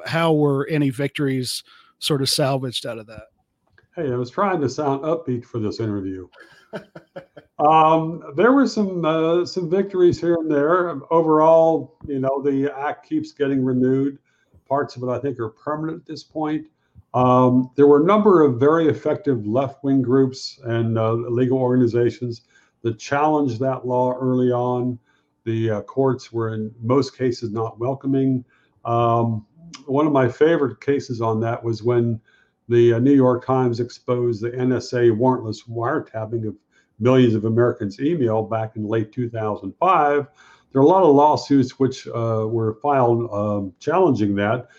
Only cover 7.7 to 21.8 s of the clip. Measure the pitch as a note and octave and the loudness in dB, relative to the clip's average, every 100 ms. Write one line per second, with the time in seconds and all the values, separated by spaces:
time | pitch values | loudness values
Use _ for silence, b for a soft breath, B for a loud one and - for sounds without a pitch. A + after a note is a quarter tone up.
7.7 | D#3+ D#3 D#3+ D#3+ E3+ - C#3 G#3+ C#4 C4 | 6 6 4 0 -8 -8 0 2 4 2
8.7 | - G3 F3+ D#3+ D#3+ D#3+ F3 F3 F#3 E3+ | 0 -4 -2 -2 0 0 0 -2 -6 -4
9.7 | F#3+ G3 F#3 F3 - E3+ E3+ D#3+ D3 D3 | -2 -2 2 2 2 0 -2 0 0 2
10.7 | F3+ F3 C#3+ - E3 D#3+ D#3 D#3 E3 E3 | 2 0 -6 -2 0 2 4 6 6 4
11.7 | D#3+ C3 _ - C#3 C3 C#3 C#3+ C#3 C#3 | 2 -4 _ -8 -4 -2 -2 0 0 -2
12.7 | C3+ C#3+ C#3 - D#3 D#3 - C#3 C#3 B2+ | -4 -8 -8 -6 -6 -6 -4 -2 0 0
13.7 | B2+ B2+ C3+ C#3 C#3 _ _ _ _ - | 2 2 2 -2 -6 _ _ _ _ -4
14.7 | C#3 C3 B2 B2 B2 C#3 A#2+ A2 - - | -4 -4 -6 -6 -6 -6 -6 -8 -10 -10
15.7 | D3+ D#3 D#3+ - D#3 - D#3 D3+ D3+ D#3 | -8 -8 -10 -14 -18 -14 -8 -6 -6 -8
16.7 | _ _ _ _ A#2+ B2+ B2+ B2+ B2+ B2+ | _ _ _ _ 0 2 4 4 2 0
17.7 | - C#3+ C#3+ E3 G#3+ G#3 F3+ D3 A#2 C#3+ | 4 6 6 4 4 4 4 4 2 2
18.7 | E3 D#3+ A#2+ D3+ D3 D3 B2 G#2 A#2 C3+ | 2 2 0 -2 -4 -2 -4 -2 -2 -4
19.7 | - C#3 C3+ A#2+ C3+ C3 B2 - - A#2 | -4 -2 0 2 2 2 -2 -14 -14 -6
20.7 | A#2 A#2 A2 A2 A#2 A#2+ A#2 B2+ C3 B2 | -2 -2 0 0 -2 -2 -2 0 0 0
21.7 | B2+ | 2